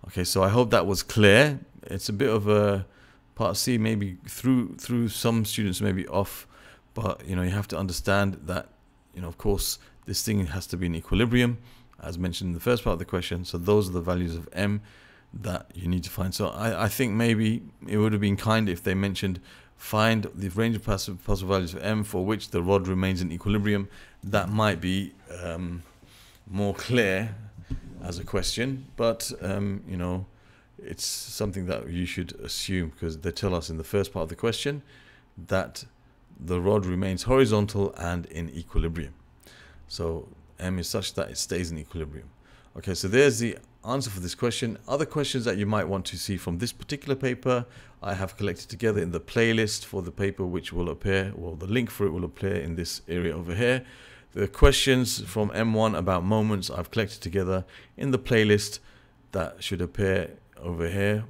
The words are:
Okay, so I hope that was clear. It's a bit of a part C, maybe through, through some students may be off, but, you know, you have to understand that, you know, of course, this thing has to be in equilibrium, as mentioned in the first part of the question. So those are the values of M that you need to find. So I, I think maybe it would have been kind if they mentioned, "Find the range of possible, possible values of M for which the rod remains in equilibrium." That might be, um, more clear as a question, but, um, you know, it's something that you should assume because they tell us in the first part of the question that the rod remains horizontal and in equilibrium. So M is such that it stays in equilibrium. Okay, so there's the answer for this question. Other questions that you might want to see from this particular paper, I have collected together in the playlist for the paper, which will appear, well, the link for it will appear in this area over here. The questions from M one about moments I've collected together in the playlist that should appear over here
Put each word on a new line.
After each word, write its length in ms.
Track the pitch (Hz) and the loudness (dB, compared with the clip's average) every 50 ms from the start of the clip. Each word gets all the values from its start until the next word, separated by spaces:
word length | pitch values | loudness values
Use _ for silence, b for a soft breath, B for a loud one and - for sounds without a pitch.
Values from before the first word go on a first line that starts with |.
| - | -16
Okay, 160 | - - 101 90 | -8 -4 -4 -2
so 200 | - - 95 95 | 0 4 4 4
I 40 | 98 | 6
hope 220 | 101 120 123 110 | 6 6 6 6
that 160 | 104 107 85 | 6 4 4
was 160 | 95 98 90 | 4 0 0
clear. 560 | - - - 110 104 101 98 117 143 151 143 131 - - - - | -2 -2 4 8 10 12 12 10 8 6 4 -2 -8 -16 -20 -20
It's 260 | - - - 98 - - | -12 -8 -8 -6 -4 -4
a 40 | |
bit 180 | 107 98 139 127 | -2 0 2 2
of 160 | 110 107 101 | 2 2 4
a 400 | 104 104 104 104 104 101 98 95 B B B B B B B B B _ | 6 6 6 6 4 2 0 -2 B B B B B B B B B _
part 220 | - 113 95 - | -2 -2 0 0
C, 220 | - - - 123 117 | 0 0 2 2 2
maybe 400 | 107 110 110 104 104 98 90 90 - - | 2 2 0 0 -2 -4 -6 -10 -14 -16
through, 480 | - - - 123 131 127 117 - - | -14 -2 2 4 4 4 2 0 -6
through 320 | - - - 123 120 117 110 | -12 -6 -4 -2 0 0 0
some 360 | 101 - - 117 117 113 110 | -2 0 0 2 2 2 0
students 360 | 107 - - 107 101 90 - | 0 0 0 0 0 0 0
may 120 | 104 101 | 0 0
be 140 | 95 95 - | 0 0 -4
off, 400 | - - 95 98 - - - - B B B B B B B B _ _ | -2 -2 -2 -2 -2 -6 -16 -18 B B B B B B B B _ _
but, 320 | 113 107 98 - - - | -4 -2 -2 -2 -4 -4
you 80 | - 95 | -4 -2
know, 80 | 90 | 0
you 80 | 90 90 | 0 0
have 180 | 95 104 101 - | 0 -2 -2 -4
to 80 | - | -4
understand 640 | 78 98 92 87 - - - 98 101 101 98 92 - 71 | -4 -4 -4 -4 -4 0 2 4 4 4 2 0 -4 -8
that, 240 | 82 90 92 - - - _ _ _ _ _ _ _ - | -6 -6 -6 -6 -8 -20 _ _ _ _ _ _ _ -14
you 60 | 87 | -12
know, 60 | 90 85 | -10 -10
of 100 | 85 - | -10 -2
course, 400 | - - 101 92 - - - B B B B B - | 0 0 0 2 0 -4 -4 B B B B B -10
this 180 | - 95 - | -6 -6 -4
thing 240 | - - 107 101 95 | -2 0 0 0 0
has 200 | 78 73 92 - - | 0 -4 -6 -6 -6
to 80 | - | -6
be 100 | 87 92 | -4 -2
in 80 | 87 82 | -2 -2
equilibrium, 640 | 82 - - - 92 120 117 117 123 123 120 120 117 B B B B B B B - | -4 -2 0 2 2 4 4 4 4 4 4 2 -2 B B B B B B B -12
as 160 | - - 85 | -10 -10 -6
mentioned 320 | 85 90 90 87 - 95 90 | -4 -4 -4 -4 -4 -4 -4
in 40 | 87 | -4
the 60 | 85 - 117 | -2 2 2
first 140 | 123 120 - | 0 2 2
part 100 | 113 92 | 0 0
of 60 | 82 | 0
the 100 | - - - | -2 -4 -4
question. 280 | 90 87 - 90 87 90 | -4 -2 -2 -4 -6 -6
So 140 | - - 87 | -6 -6 -4
those 300 | 85 95 104 107 104 92 | 2 4 4 4 4 2
are 40 | |
the 80 | 90 90 82 90 | -2 -2 0 0
values 240 | 90 90 90 85 82 | 0 0 0 -2 -2
of 120 | 82 82 - | -6 -8 -8
M 300 | - 85 101 101 101 104 104 B B B B B B B B B - | -4 -2 0 0 0 -2 -4 B B B B B B B B B -14
that 360 | - 104 - 90 - - - - | -10 -6 -6 -6 -6 -8 -10 -14
you 140 | 90 92 85 | -6 -2 0
need 160 | 92 90 87 | 0 0 -2
to 60 | 92 | -4
find. 220 | - - 95 95 | -6 -4 -4 -4
So 160 | 92 - 104 80 | -2 -2 -2 -2
I, 360 | 57 - 107 113 107 85 110 | -2 -2 -2 -2 0 0 0
I 40 | 104 | -2
think 240 | - - 135 120 | 0 0 0 0
maybe 500 | 98 110 117 117 113 107 110 110 113 120 - - - - - | 2 2 4 4 4 4 4 2 0 -2 -4 -10 -18 -16 -8
it 120 | - 101 107 | -2 0 2
would 140 | 107 110 | 2 4
have 80 | 107 101 | 2 2
been 160 | 104 101 98 | 2 2 2
kind 320 | 95 - 113 110 113 110 101 | 2 2 2 2 4 2 0
if 140 | 87 82 | -2 -2
they 120 | - 95 95 | -2 0 0
mentioned, 460 | 95 98 98 95 - - 98 90 87 B B B B B B B | 2 0 0 -2 -2 -2 -2 -2 -4 B B B B B B B
"Find 520 | _ - - - 107 107 113 113 110 101 - - | _ -10 -2 0 2 4 4 4 2 0 -4 -6
the 140 | 80 98 98 | -6 -6 -4
range 280 | 85 101 113 117 113 | 0 0 0 0 0
of 80 | 101 - | -2 0
possible, 340 | - 104 95 - - 95 90 | -2 -2 -2 -2 -6 -8 -10
possible 300 | - - 104 92 95 92 98 | -2 0 0 0 2 2 2
values 200 | 95 90 85 90 | 2 2 -2 -6
of 80 | 78 | -6
M 220 | - 101 110 107 104 | -2 -2 0 0 0
for 200 | 104 - 92 92 | -2 -2 -2 0
which 260 | 98 110 104 - - | 0 0 -2 -4 -4
the 120 | - 92 | -2 -2
rod 260 | 87 90 98 98 92 92 | 2 4 4 4 4 2
remains 320 | 95 92 95 92 95 87 | 2 2 2 2 2 2
in 100 | 92 82 | 0 -2
equilibrium." 580 | 80 90 - 104 101 107 101 107 104 101 98 101 B B B B B B - | -4 -2 0 2 2 2 4 2 2 0 0 -4 B B B B B B -8
That 240 | 98 104 104 95 87 | 0 0 0 0 2
might 320 | 104 107 110 107 95 80 | 0 2 2 2 2 2
be, 320 | 87 92 92 98 98 73 - - - - 85 90 87 | 0 0 0 0 -2 -4 -10 -16 -18 -16 -14 -10 -8
um, 380 | 87 82 85 90 87 87 87 85 B B B B B B B B B B B B - | -8 -6 -6 -6 -6 -8 -8 -12 B B B B B B B B B B B B -8
more 260 | 92 98 101 101 98 | -4 -2 0 0 -2
clear 600 | - - - 123 123 110 95 95 95 107 113 104 - - - - B B B B B B B - - | -4 -4 0 2 2 4 4 2 0 -2 -4 -8 -12 -14 -18 -18 B B B B B B B -16 -12
as 160 | - 87 87 85 | -10 -8 -8 -8
a 60 | - | -8
question, 600 | - - 98 87 - - - 117 135 135 131 131 - - | -4 -2 -2 -2 -2 -2 -2 -2 -2 -4 -6 -10 -14 -4
but, 340 | - 120 117 113 - - - 120 - | 0 0 0 0 0 -4 -8 -8 -6
um, 400 | - 92 98 101 101 101 98 98 - | -4 -4 -2 -2 -2 -2 -4 -6 -8
you 100 | - 92 | -8 -6
know, 280 | 90 87 90 90 92 98 - b b b b b b b b _ - | -4 -2 -2 -2 -4 -6 -8 b b b b b b b b _ -18
it's 260 | - - - - - | -14 -14 -10 -8 -6
something 600 | - - - - - - - 113 104 87 98 90 | -6 -6 -6 -8 -10 -6 -4 -4 -4 -4 -4 -4
that 240 | 87 - 55 57 67 | -4 -4 -4 -4 -6
you 160 | 85 87 87 | -4 -4 -4
should 260 | 85 - - 87 - - - | -4 -4 -6 -6 -6 -8 -12
assume 500 | 57 64 - - - - 95 92 87 80 | -10 -8 -6 -6 -4 -2 0 0 0 -2
because 280 | - - - 82 80 78 | -4 -6 -6 -6 -6 -4
they 140 | 78 85 | -6 -6
tell 220 | 82 - - 98 90 | -4 -2 -2 0 0
us 140 | 85 82 - | 0 -2 -4
in 80 | 82 | -8
the 80 | 80 78 | -8 -8
first 280 | - - 101 95 - | -2 0 0 0 0
part 100 | - 95 | -2 -6
of 60 | 82 82 | -6 -4
the 80 | 87 | -4
question 460 | - - 117 113 - - 139 143 147 B B B B B B B B B B B - 85 - | -2 -2 -2 0 0 -2 -4 -4 -4 B B B B B B B B B B B -18 -6 -2
that 360 | 101 95 87 60 - - - - _ _ _ - _ _ _ _ - - | 0 0 0 -2 -8 -14 -16 -16 _ _ _ -20 _ _ _ _ -18 -14
the 220 | - 82 90 90 | -4 -2 -2 2
rod 260 | 87 98 107 107 95 | 4 4 4 4 2
remains 380 | 90 90 90 98 95 95 90 - | 0 0 0 0 0 -2 -2 0
horizontal 720 | 110 131 131 135 110 110 104 104 104 - 101 98 - - - | 4 6 6 6 6 6 2 2 0 0 -2 -2 -2 -2 -6
and 280 | 92 85 87 87 82 | -4 -4 -4 -4 -6
in 220 | - - 78 85 80 | -6 -8 -8 -8 -6
equilibrium. 600 | 65 80 82 - - - 78 82 80 85 76 67 - - - - - _ B B B B B B B B B - | -8 -10 -12 -2 -2 0 0 0 -2 -4 -8 -8 -12 -18 -20 -20 -20 _ B B B B B B B B B -16
So 400 | - - 82 82 82 78 - - - - - - - - | -8 -6 -4 -4 -4 -6 -10 -14 -20 -20 -20 -20 -14 -8
M 200 | 92 90 92 92 | -4 -2 -2 -2
is 100 | 85 - | -4 -2
such 260 | - 101 95 - - | -4 -4 -4 -4 -4
that 160 | - 87 52 | -6 -6 -6
it 80 | - - | -6 -8
stays 320 | - - 92 87 90 80 | -6 -4 -2 -4 -2 -4
in 80 | 82 78 | -6 -8
equilibrium. 500 | 76 - - 87 78 73 73 - - 67 - _ b b b b b b b | -10 -8 -8 -8 -8 -8 -10 -14 -16 -18 -20 _ b b b b b b b
Okay, 180 | - - 101 92 | -10 -6 -6 -4
so 140 | - - 95 | -2 -2 4
there's 300 | 101 127 143 143 131 110 | 6 8 8 8 6 4
the 200 | 117 113 - - - _ _ _ - | -2 -2 -4 -6 -14 _ _ _ -6
answer 260 | 110 123 139 127 113 | -4 -4 -2 -4 -4
for 100 | 98 95 | -6 -6
this 140 | 90 87 - | -6 -8 -6
question. 420 | - - 120 113 - - 113 101 - - | -2 -2 -2 -2 -2 -4 -4 -6 -8 -6
Other 200 | - 131 143 156 | -4 -2 -2 -2
questions 380 | 143 - 151 143 135 - 135 113 | -2 -2 -4 -2 -2 -2 -2 -2
that 100 | 117 95 | 0 0
you 80 | 98 104 | 0 0
might 240 | 101 110 104 90 80 | 2 2 0 0 0
want 160 | 98 95 85 | -2 -4 -4
to 120 | - - 85 | -6 -8 -8
see 180 | - - 98 | -6 -4 -4
from 220 | 87 - 90 85 87 | -4 -4 -4 -4 -2
this 140 | 113 117 | -4 -4
particular 420 | - - - - 147 139 - 139 135 | -6 -10 -8 -8 -8 -8 -2 -4 -2
paper, 500 | 131 - 131 123 120 - 131 123 120 120 B B B B B B B | -2 0 -4 -4 -2 0 2 2 2 0 B B B B B B B
I 120 | - 101 98 | -6 -6 -4
have 220 | 92 98 92 - | -4 -4 -6 -4
collected 320 | - 104 101 90 - - - | -4 -4 -4 -4 -4 -10 -14
together 320 | - 87 - 110 104 98 | -8 0 0 2 2 2
in 120 | 85 87 | 0 0
the 80 | 85 82 | -2 -6
playlist 640 | - - - 120 117 113 113 110 110 104 104 - - | -6 -2 2 2 4 4 4 4 2 2 0 -6 -8
for 180 | - - 98 | -6 -6 -6
the 80 | 90 87 | -6 -6
paper, 340 | - - 101 98 92 - 95 | -4 -2 -2 -2 0 -2 -4
which 280 | 90 87 90 - - | -2 -2 -4 -6 -4
will 180 | - 87 87 85 | -2 -2 -2 -2
appear, 420 | 73 - - 104 95 98 95 95 - | -2 -2 0 2 2 2 2 0 -4
well, 200 | - 82 87 82 | -8 -8 -8 -8
the 120 | 76 87 | -8 -4
link 240 | 95 107 127 120 104 | 0 0 0 0 0
for 140 | - - 104 | -2 0 0
it 40 | 95 | 0
will 140 | 78 87 90 | 2 0 -4
appear 320 | 80 - - - 95 95 | -4 -6 -4 -2 -2 -2
in 200 | 92 - 82 82 | -2 -2 -2 -4
this 240 | 85 87 - - - - - | -4 -4 -4 -6 -10 -8 -4
area 260 | 85 90 87 85 76 | -2 -2 0 0 -2
over 200 | 82 87 85 87 | -4 -4 -4 -2
here. 300 | 98 120 120 127 127 127 B B B B B B B B B _ | 2 2 2 2 2 -2 B B B B B B B B B _
The 140 | - 104 98 | -2 -2 -2
questions 720 | - - - 143 135 - - 139 131 127 127 120 - - | 4 8 8 8 8 6 4 4 4 4 4 0 -2 -4
from 300 | 107 95 - 110 107 104 - | -6 -6 -2 0 0 0 0
M 180 | 95 113 117 | 0 2 2
one 220 | 110 110 110 110 104 | 4 4 4 4 2
about 280 | 78 90 92 92 90 | 2 2 2 2 2
moments 460 | 85 95 107 110 107 107 107 98 90 - | 2 2 2 4 4 2 0 0 -2 -4
I've 220 | - - 87 - | -6 -6 -6 -4
collected 320 | - 113 107 98 - - | -2 -2 -2 -2 -4 -8
together 420 | - 95 87 98 92 90 92 92 92 B B B B B B | -8 -2 0 0 0 2 0 -2 -2 B B B B B B
in 140 | - - 139 | -6 -2 0
the 80 | 131 120 | 0 0
playlist 600 | 127 - 123 113 107 107 104 101 104 - - - b b b b b b b b - _ | 0 2 4 4 6 6 6 4 4 -2 -8 -12 b b b b b b b b -20 _
that 320 | - 95 82 - - 90 - | -4 -4 -4 -4 -6 -10 -6
should 160 | - 98 87 | -6 -4 -2
appear 560 | 90 85 - - 101 95 95 95 85 - - - - _ _ - | -4 -4 -2 0 2 2 2 2 0 -2 -8 -18 -20 _ _ -10
over 280 | - 87 87 82 85 85 | -6 -6 -2 -2 -2 -2
here 360 | 92 98 98 104 104 107 110 - | 0 0 2 2 2 0 -2 -6